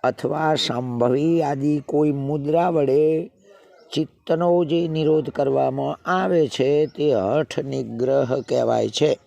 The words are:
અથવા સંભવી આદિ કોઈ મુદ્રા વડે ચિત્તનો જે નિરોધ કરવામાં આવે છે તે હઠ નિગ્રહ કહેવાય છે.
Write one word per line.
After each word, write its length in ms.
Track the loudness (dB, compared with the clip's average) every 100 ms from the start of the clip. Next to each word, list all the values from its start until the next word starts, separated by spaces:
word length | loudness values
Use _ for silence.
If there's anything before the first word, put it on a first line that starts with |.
અથવા 500 | -2 -2 -4 -2 0
સંભવી 880 | 0 -2 -4 -4 0 2 2 2 0
આદિ 400 | 0 -2 0 -2 -2
કોઈ 260 | 0 0
મુદ્રા 560 | 0 -4 -4 0 0 2
વડે 640 | 2 2 4 4 2 -4 _ _ -20 _ -20 -8
ચિત્તનો 720 | -6 -6 _ -4 0 2 2
જે 240 | 2 0 0
નિરોધ 420 | 0 2 2 0
કરવામાં 800 | -2 0 2 0 -2 -6 -6 -4
આવે 380 | -2 0 2 0
છે 380 | 0 0 2 0
તે 280 | 0 0
હઠ 440 | 2 2 0 -2 -6
નિગ્રહ 840 | -6 -6 -6 -4 0 0 0 -2
કહેવાય 480 | -2 -2 2 0 0
છે. 300 | 0 0 0